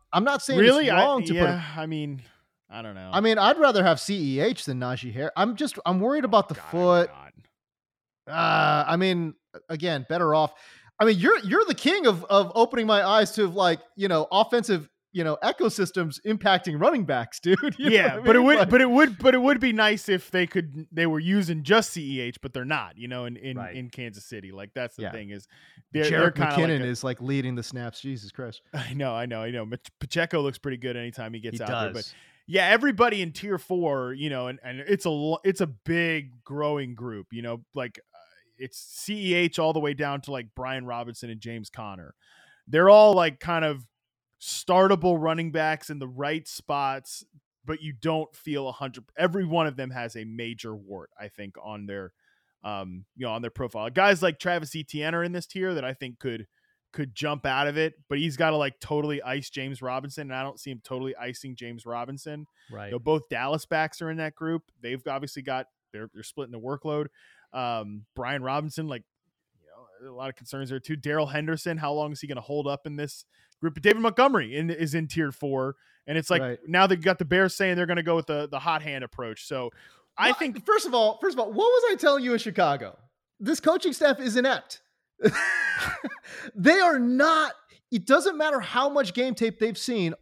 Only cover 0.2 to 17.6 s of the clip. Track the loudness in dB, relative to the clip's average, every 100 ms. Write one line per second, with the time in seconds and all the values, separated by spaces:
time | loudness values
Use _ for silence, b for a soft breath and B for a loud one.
0.2 | 2 0 0 6 8 8 4 4 4 4
1.2 | 0 2 2 2 -6 -8 -6 -6 -6 -8
2.2 | -14 b _ _ _ -14 -14 -14 -4 2
3.2 | 4 6 4 6 6 6 4 2 0 -4
4.2 | -2 0 0 -2 -6 -6 -4 -6 -8 -8
5.2 | -6 0 0 0 -6 -4 -2 2 2 0
6.2 | 4 4 4 -4 -6 0 4 6 4 -2
7.2 | -18 -20 _ _ _ _ _ _ _ _
8.2 | -8 -2 2 4 4 4 2 2 2 2
9.2 | -2 -6 _ -20 _ -6 -2 -4 -2 0
10.2 | 2 4 2 -2 B B B _ 4 6
11.2 | 6 4 4 2 2 2 2 4 4 2
12.2 | 4 4 4 4 2 2 2 2 4 4
13.2 | 4 2 0 4 2 2 -4 -6 0 2
14.2 | 2 2 4 2 2 -2 -2 _ _ -4
15.2 | -2 0 -2 0 0 0 -2 0 -4 -4
16.2 | -4 0 4 2 2 2 2 2 0 -2
17.2 | -4 -4 2 2